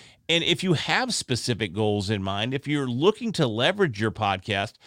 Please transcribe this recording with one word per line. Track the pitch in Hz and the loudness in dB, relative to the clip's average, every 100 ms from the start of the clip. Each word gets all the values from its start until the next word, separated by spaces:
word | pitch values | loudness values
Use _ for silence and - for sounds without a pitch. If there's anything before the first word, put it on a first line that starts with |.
| - - - | -20 -10 -2
And | 165 | 0
if | - - | 2 0
you | 185 | 2
have | 151 - 190 254 | 0 2 0 0
specific | - - 123 - 98 104 | -4 -2 -4 -2 -2 -2
goals | 95 107 104 98 | 0 0 2 0
in | 104 | -2
mind, | 98 101 117 | -2 -2 -2
if | 139 143 | -4 -2
you're | 147 131 | -2 -2
looking | 120 180 208 233 | 2 2 2 0
to | 170 131 | 0 0
leverage | 107 147 202 175 101 | 2 2 2 0 0
your | 110 | -2
podcast | - 101 95 - 98 104 - | 0 0 0 0 -2 -2 -8